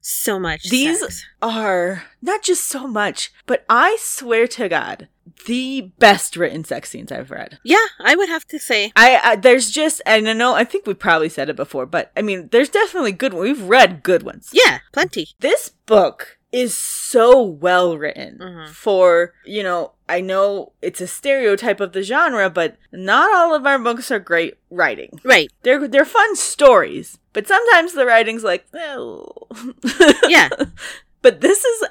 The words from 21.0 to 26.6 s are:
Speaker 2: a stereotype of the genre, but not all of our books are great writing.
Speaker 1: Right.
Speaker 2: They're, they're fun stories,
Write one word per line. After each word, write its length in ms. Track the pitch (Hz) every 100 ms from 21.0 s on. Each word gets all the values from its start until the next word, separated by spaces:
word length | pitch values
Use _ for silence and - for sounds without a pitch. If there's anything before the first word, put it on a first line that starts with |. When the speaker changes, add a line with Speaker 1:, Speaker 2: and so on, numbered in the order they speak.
Speaker 2:
a 60 | 180
stereotype 720 | - 285 269 233 196 233 196
of 120 | 196
the 100 | 190
genre, 480 | 190 262 339 240 190
but 260 | 175 165 - _
not 420 | 175 190 233 359
all 220 | 392 339
of 100 | 302 269
our 120 | 277
books 320 | 233 233 240
are 80 | 220
great 360 | 185 170 170 - _
writing. 520 | 175 156 107 - 160
Speaker 1:
Right. 300 | 254 226 151 _
Speaker 2:
They're, 240 | 240 277 269
they're 180 | 269
fun 300 | 311 466 440
stories, 840 | 381 - -